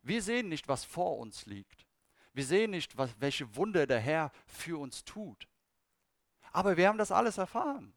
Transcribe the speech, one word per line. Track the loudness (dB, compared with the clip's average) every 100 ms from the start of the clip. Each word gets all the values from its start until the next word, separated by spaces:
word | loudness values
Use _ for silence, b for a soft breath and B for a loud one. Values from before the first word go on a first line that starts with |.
Wir | -2 -2
sehen | 0 -2 0
nicht, | -6 -2
was | -4
vor | -4 -4 -2 -2
uns | -8 -14 -12
liegt. | -14 -14 _ _ _ _ b b
Wir | -6
sehen | 2 4 4
nicht, | 0 -6 -4
was, | -6 -2
welche | -4 -2 -8 -2
Wunder | 0 2 4
der | 2
Herr | 2 0 -2 B _
für | -14 -8 -8
uns | -8 -12 -14
tut. | -12 -12 -14 -20 _ _ _ _ _ _ _ _ _ B
Aber | 2 4 6
wir | 6
haben | 6
das | 2
alles | 4 2 0
erfahren. | -4 -2 -2 -4 -10